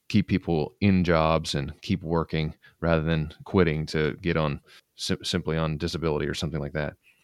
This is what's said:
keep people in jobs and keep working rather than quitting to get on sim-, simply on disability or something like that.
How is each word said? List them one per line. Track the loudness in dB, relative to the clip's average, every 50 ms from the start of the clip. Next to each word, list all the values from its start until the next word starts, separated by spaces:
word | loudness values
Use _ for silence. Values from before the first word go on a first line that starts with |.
| _ _
keep | 2 2 2
people | 4 0 -2 0 0 0 0 0 -2 -4 _
in | 2 4 4 4 4
jobs | 4 4 4 4 4 4 2 0 0 -4
and | -4 -4 -6 -8 -12 -4
keep | -2 -2 -2 -2
working | -2 0 0 -2 0 -2 -2 -2 -2 -6 -10 _ -20 _ _
rather | 0 2 2 2 2
than | 2 0 0 -2 -4 -8 _ -16
quitting | 0 2 4 4 4 2 -2 -4
to | -4 -2 0 0 0 -2 -4 -4
get | -2 0
on | 0 0 0 -2 -4 -8 _ -20 -20 _ _ _
sim-, | _ -6 -6 -4 -4 -4
simply | -2 -2 -2 -2 0 -2
on | 0 0 -2 -2 -2
disability | -4 -4 -4 -2 -2 0 0 0 -2
or | -4 -4
something | -4 -4 -4 -4 -4
like | -6 -6 -4
that. | -4 -6 -6 -6 _ _ _ _ _